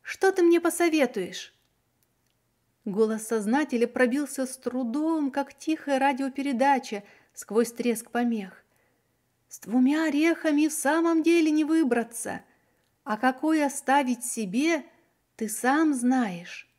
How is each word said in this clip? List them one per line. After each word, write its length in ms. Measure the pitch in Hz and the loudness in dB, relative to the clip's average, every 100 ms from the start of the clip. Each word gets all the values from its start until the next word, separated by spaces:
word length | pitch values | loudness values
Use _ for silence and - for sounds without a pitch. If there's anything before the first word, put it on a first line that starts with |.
Что 300 | - - 392 | -16 0 2
ты 120 | 381 | 4
мне 180 | 339 339 | 4 4
посоветуешь?" 920 | 339 330 349 311 247 214 180 - - _ _ _ _ _ _ _ _ _ _ _ _ _ | 2 0 0 2 0 -2 -8 -10 -16 _ _ _ _ _ _ _ _ _ _ _ _ _
Голос 420 | 214 196 220 220 220 | -6 0 0 0 -4
Сознателя 600 | 226 208 269 302 240 233 | -2 0 0 0 0 -2
пробился 580 | 247 254 269 285 - | 2 0 2 -4 -6
с 100 | 262 | -8
трудом, 760 | - 240 247 240 269 311 320 285 | -6 -8 -4 -4 -2 -2 0 -2
как 220 | 277 269 | -4 -6
тихая 460 | - - 311 - 269 | -8 -6 -4 -2 0
радиопередача 1040 | 277 262 269 269 277 240 277 269 254 202 - - _ | 0 0 -4 -4 -4 2 2 2 -2 -12 -12 -20 _
сквозь 400 | - - 208 233 | -20 -2 0 0
треск 380 | 233 240 226 - | -2 -2 -2 -4
помех. 520 | 240 240 226 190 - _ _ _ _ _ _ _ _ _ | -2 -2 -2 -6 -18 _ _ _ _ _ _ _ _ _
"С 100 | - | -18
двумя 460 | 180 247 254 302 | -2 2 2 2
орехами 600 | 320 285 330 330 320 294 302 | 0 2 2 2 0 2 0
в 60 | |
самом 500 | - 262 320 330 330 | 0 0 2 2 2
деле 280 | 320 339 311 | 4 4 4
не 120 | 302 | 2
выбраться, 760 | 302 320 269 233 226 - 208 - _ _ _ _ _ _ | 2 2 2 0 -2 -8 -10 -10 _ _ _ _ _ _
а 120 | - 214 | -6 0
какой 480 | 254 262 311 311 | 0 2 0 2
оставить 600 | 285 277 - 277 254 240 | 0 -2 2 2 2 -2
себе, 580 | - - 202 220 320 320 - _ _ _ _ - | -4 -6 -4 0 0 0 -4 _ _ _ _ -10
ты 100 | 214 | -8
сам 460 | - 247 285 320 | -2 0 2 2
знаешь". 760 | 262 240 262 220 175 175 - - | 2 2 2 0 -4 -12 -18 -20